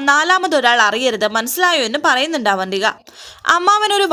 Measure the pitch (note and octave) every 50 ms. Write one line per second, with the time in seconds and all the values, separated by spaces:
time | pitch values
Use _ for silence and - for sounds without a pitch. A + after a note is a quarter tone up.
0 | C#4 C#4 C#4+ D4 D#4 E4+ F#4 F#4 F4+ F#4 D#4 C#4+ A#3+ A#3+ A#3+ A#3+ A3 G#3 G3 A#3+
1 | C4 B3+ A3+ G3+ G#3+ G#3+ G#3+ A3+ A3+ B3 - F4 F4+ F4+ E4+ D4+ B3 G#3+ A3+ D4
2 | D4 E4 C4+ B3+ C4+ D#4+ E4 C#4+ A3+ G#3 G3 F#3+ F#3 F#3 F#3+ G3 G#3 A3 - -
3 | _ - - - - - - - - - - F4 F4+ G4 G4+ G#4+ G#4+ G4+ G4+ G4+
4 | G4+ F4+